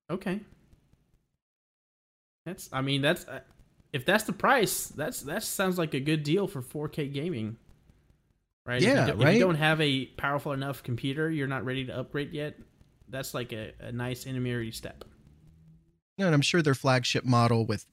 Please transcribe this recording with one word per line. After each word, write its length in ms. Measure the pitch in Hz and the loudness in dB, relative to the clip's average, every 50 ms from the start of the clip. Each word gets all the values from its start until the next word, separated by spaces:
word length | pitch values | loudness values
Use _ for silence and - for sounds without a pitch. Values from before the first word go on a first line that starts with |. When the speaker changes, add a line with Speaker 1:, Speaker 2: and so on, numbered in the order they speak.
| _ - | _ -8
Speaker 1:
Okay. 300 | 165 - - 190 180 214 - - - _ _ _ - _ _ _ _ _ _ _ _ _ _ _ _ _ _ _ _ _ _ _ _ _ _ _ _ _ _ _ _ _ _ _ _ _ _ | -8 -4 -4 -4 -4 -4 -6 -14 -20 _ _ _ -20 _ _ _ _ _ _ _ _ _ _ _ _ _ _ _ _ _ _ _ _ _ _ _ _ _ _ _ _ _ _ _ _ _ _
That's, 220 | 165 196 - - - | -12 -12 -12 -12 -6
I 80 | - 135 | -4 -4
mean, 200 | 135 139 139 139 | 0 0 0 2
that's, 280 | 139 151 175 170 - - | 4 2 2 0 -4 -12
uh, 140 | 127 131 - _ _ _ - _ _ _ _ _ | -14 -14 -14 _ _ _ -20 _ _ _ _ _
if 120 | - 131 - | -8 -2 2
that's 200 | - 190 214 - | 2 2 2 2
the 80 | - | -2
price, 560 | 185 - - 220 269 262 196 131 - - - - | -4 2 4 4 6 6 4 2 0 -4 -6 -8
that's, 320 | - - 147 - - - | -6 -6 -6 -4 -6 -8
that 220 | 120 135 165 220 220 | -8 -6 -6 -6 -4
sounds 340 | - - - 196 190 180 180 | -4 -2 0 0 2 2 0
like 160 | 165 156 - | -2 0 -2
a 60 | 135 | -2
good 240 | 135 151 156 156 147 | 0 0 0 0 2
deal 240 | 147 160 202 196 - | 0 2 2 0 -2
for 140 | - 135 | -4 -8
four 260 | 123 - - 151 151 151 | -10 -8 -8 -8 -8 -6
K 180 | - - 147 | -6 -6 -6
gaming. 520 | 143 139 139 147 185 165 113 110 107 113 - _ - - _ _ _ _ _ _ _ _ _ _ _ _ _ _ _ _ _ _ | -4 -4 -4 -4 -4 -4 -4 -4 -6 -8 -10 _ -20 -20 _ _ _ _ _ _ _ _ _ _ _ _ _ _ _ _ _ _
Right? 160 | 123 123 127 | -4 0 2
If 60 | 170 233 | 4 4
you 60 | 277 | 6
Speaker 2:
Yeah, 120 | 240 131 | 4 4
Speaker 1:
do, 60 | - | 2
if 60 | - 101 | 2 4
you 60 | 127 | 6
Speaker 2:
right? 160 | 151 202 240 | 6 6 6
Speaker 1:
don't 140 | - 185 165 | 6 4 4
have 260 | 147 156 156 160 156 | 4 4 4 4 4
a 260 | 156 143 135 135 127 | 4 2 2 0 -2
powerful 460 | - - - - 139 143 143 - 156 | -6 -8 -4 -2 -2 -2 -2 -2 -4
enough 300 | 139 135 135 143 135 - | -4 -4 -4 -6 -6 -6
computer, 480 | - - 123 117 - 135 135 156 156 165 | -6 -6 -4 -2 -2 -4 -2 -2 -2 -2
you're 160 | 160 151 135 | 0 -2 -2
not 180 | 131 135 131 101 | -2 -4 -4 -4
ready 200 | 127 127 135 131 | -4 -4 -4 -4
to 100 | 127 - | -6 -6
upgrade 360 | 123 131 - - 143 147 - | -6 -8 -6 -6 -6 -6 -6
yet, 260 | - 147 147 147 - - - _ _ _ _ _ _ _ _ - | -6 -8 -8 -8 -10 -14 -20 _ _ _ _ _ _ _ _ -12
that's 260 | 120 135 131 - - | -10 -8 -8 -6 -6
like 180 | 135 120 120 | -6 -6 -6
a, 200 | 117 107 107 78 - - | -8 -8 -8 -10 -12 -12
a 100 | - 113 | -12 -8
nice 360 | 120 120 123 123 127 123 - | -6 -6 -4 -4 -6 -8 -8
intermediary 440 | 131 131 127 123 123 120 120 117 113 | -6 -4 -4 -2 -2 -2 -4 -4 -6
step. 320 | - - - - - - - - - _ _ - - _ _ - - - - - - - _ _ _ _ _ _ _ - | -8 -10 -12 -12 -14 -16 -20 -20 -20 _ _ -20 -20 _ _ -20 -20 -20 -20 -20 -20 -20 _ _ _ _ _ _ _ 0
Speaker 2:
No, 80 | 196 | 2
and 80 | 175 156 | 4 4
I'm 80 | 143 | 4
sure 200 | 139 - - 175 | 4 4 2 4
their 120 | 156 151 131 | 4 4 2
flagship 500 | - - 135 127 127 120 - - 131 - | 4 2 2 2 2 2 0 -2 0 2
model 400 | 127 123 120 117 117 120 113 113 | 4 4 6 6 6 4 4 2
with, 220 | - 104 - - _ | 0 -2 -4 -6 _